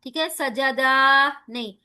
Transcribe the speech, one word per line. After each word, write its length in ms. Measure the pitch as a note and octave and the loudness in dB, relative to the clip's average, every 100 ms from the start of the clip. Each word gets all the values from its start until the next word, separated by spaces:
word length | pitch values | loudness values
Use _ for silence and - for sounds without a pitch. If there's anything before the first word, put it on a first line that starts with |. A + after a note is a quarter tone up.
ठीक 140 | C4+ D#4+ | -12 -8
है, 100 | D#4+ | -6
सजदा 640 | - C#4 A3+ C4+ C4 C4 C4 C4+ C#4 C#4 D4 - | -4 -6 -4 -4 0 0 4 4 4 2 -2 -14
नहीं 240 | A#3 A3+ F#3+ | -12 -12 -14